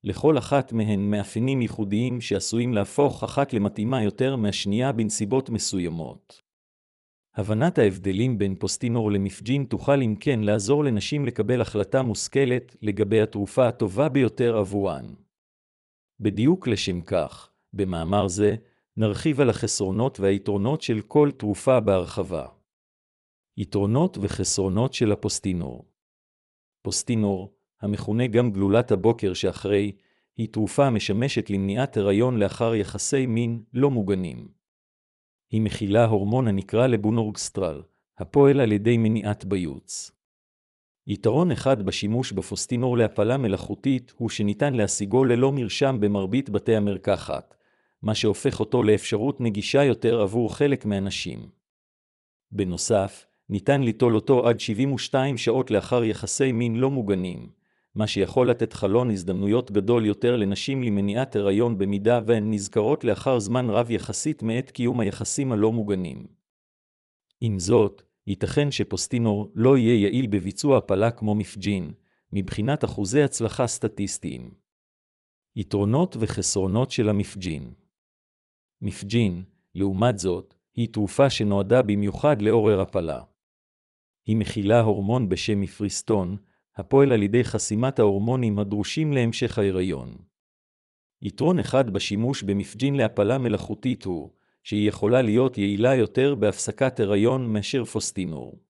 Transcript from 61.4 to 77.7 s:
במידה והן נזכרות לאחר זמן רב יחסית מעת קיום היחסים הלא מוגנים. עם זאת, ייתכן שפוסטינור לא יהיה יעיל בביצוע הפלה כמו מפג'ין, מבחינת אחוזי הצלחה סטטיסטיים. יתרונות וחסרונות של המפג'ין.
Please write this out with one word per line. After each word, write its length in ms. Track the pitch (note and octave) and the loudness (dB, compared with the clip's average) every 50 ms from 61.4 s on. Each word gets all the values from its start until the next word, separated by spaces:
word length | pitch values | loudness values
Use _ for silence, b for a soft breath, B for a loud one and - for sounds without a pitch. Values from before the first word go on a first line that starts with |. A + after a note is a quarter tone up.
| G2+ G2+ G2 G#2 A#2 A#2+ A#2 F#2+ | 0 2 2 2 2 0 0 -2
במידה 420 | G2 G2 G2+ G2 G2+ A2+ A#2+ A#2+ A2+ | -2 -2 -2 0 2 2 2 2 2
והן 260 | G#2 A#2 A2+ G#2 A2 A2 | 2 0 2 2 0 -2
נזכרות 520 | G#2 G2 - - A2+ G#2 A2 D3 D3+ - | -2 -4 -2 -2 0 2 2 0 0 0
לאחר 340 | A#2+ G#2 - - C3+ C3 A#2+ | -2 -2 0 0 0 0 0
זמן 320 | G2+ G2 A2 - B2 A#2 | 0 0 -2 -2 0 0
רב 200 | G2+ A2 A#2+ A#2 | 0 0 0 0
יחסית 520 | A#2 G2 - - G2+ - - D#3 D#3 - - | -2 -4 -4 -4 -8 -6 -4 -4 -6 -4 -4
מעת 280 | A2+ A2+ B2 C3 - | -4 -2 -4 -4 -6
קיום 300 | - - A#2+ B2 C3+ D3+ | -6 -2 -2 -2 0 0
היחסים 520 | A2 G2 G2 - A2+ - - - C#3+ C3 A#2+ | -2 -2 -2 -4 -8 -6 -4 -4 -2 -2 0
הלא 200 | G#2+ G#2 A2 A2+ | 2 2 2 2
מוגנים. 540 | A#2 G#2+ G#2 G2+ F#2 F#2 E2 B1+ A#1 A1+ - _ _ _ _ _ _ _ _ _ _ _ _ _ _ _ _ _ _ _ _ _ _ | 0 -2 -2 -2 -4 -4 -8 -10 -12 -16 -18 _ _ _ _ _ _ _ _ _ _ _ _ _ _ _ _ _ _ _ _ _ _
עם 180 | B2 A2+ G#2 F#2+ | -4 -2 -2 -2
זאת, 440 | E2+ F2+ A#2 A#2+ G#2+ G2+ - - _ _ _ _ _ | 0 4 4 4 4 4 0 -8 _ _ _ _ _
ייתכן 440 | - G2 - - - - D3 C#3+ D3 | -6 -4 -4 -4 -2 0 0 0 0
שפוסטינור 800 | C3+ - G#2 - - F2 - - - B2 A#2 A2+ G#2 G2+ G#2 - - | 0 -4 -4 -4 -4 -6 -6 -4 -2 0 2 2 0 0 -4 -8 -4
לא 240 | - A2+ B2+ C#3 C3+ | 2 4 6 6 6
יהיה 240 | A#2 A2+ B2 A2 G2+ | 6 4 4 4 4
יעיל 240 | G3+ - B2 C3+ | 2 2 0 -2
בביצוע 520 | A2 G2+ G2+ E2+ G2 G2 - - D3 C3+ A#2 | 0 -2 -2 -2 -4 -8 -4 2 4 4 4
הפלה 320 | - - G2+ F#2 G#2 A#2 | 4 2 0 2 2 0
כמו 240 | A2+ - A2 G#2+ G#2 | 0 -2 -2 -2 0
מפג'ין, 580 | G#2+ G2+ - - G2 F#2 G2 G#2 F#2+ F2 D2 - _ _ _ _ _ _ _ - | 0 -2 -4 -8 -6 -4 -2 -2 -2 -4 -8 -12 _ _ _ _ _ _ _ -4
מבחינת 520 | G2+ F#2 F#2 - - G#2+ A#2 C#3+ D3 - | -4 -4 -4 -4 -4 -2 -2 0 0 -2
אחוזי 380 | A2+ - - G#2 F#2 G#2+ D3 D3 | -4 -2 -4 -4 0 2 2 2
הצלחה 440 | C3+ - - A#2 G#2+ - - B2+ | 2 0 -2 -4 -4 0 -2 -2
סטטיסטיים. 880 | A2+ - - - G#2+ - - G2+ G2 - - - E2+ - B1 A#1+ A#1+ - _ _ _ _ _ _ _ _ _ _ _ _ _ _ _ _ _ _ _ _ | -2 -2 -2 -4 -4 -2 -4 -6 -6 -6 -8 -8 -10 -10 -10 -14 -16 -18 _ _ _ _ _ _ _ _ _ _ _ _ _ _ _ _ _ _ _ _
יתרונות 600 | A2+ G2+ - - G2+ G2+ G2+ A2 C#3+ F3 F#3 - A2+ | -8 -6 -2 0 0 2 2 4 2 2 0 0 -4
וחסרונות 720 | A2 G#2 - - F#2+ - - G2+ F#2+ F#2+ F#2 A2+ C3 C3+ | -4 -4 -4 -4 -4 -2 0 0 0 0 2 0 0 0
של 180 | - - A2+ G#2 | 0 0 0 2
המפג'ין. 640 | G#2 G2 G2 - - G2 F#2 F2+ D#2+ C#2 C#2 A#1 | 2 0 -2 -4 -8 -10 -8 -8 -8 -8 -10 -14